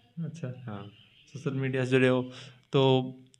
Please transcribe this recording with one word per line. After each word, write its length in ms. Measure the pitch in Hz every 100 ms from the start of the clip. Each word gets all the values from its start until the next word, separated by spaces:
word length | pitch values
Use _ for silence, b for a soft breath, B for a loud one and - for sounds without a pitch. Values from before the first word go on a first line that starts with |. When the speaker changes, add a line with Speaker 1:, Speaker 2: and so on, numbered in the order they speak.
| _ - 160
Speaker 1:
अच्छा। 380 | - 127 - 120
Speaker 2:
हाँ। 260 | 101 104 - _ _ _
Speaker 1:
सोशल 240 | 123 143 135
मीडिया 280 | 135 131 127
से 60 |
जुड़े 160 | 131 127
हो। 240 | 127 127 B B B _
तो 400 | 143 135 131 127 - -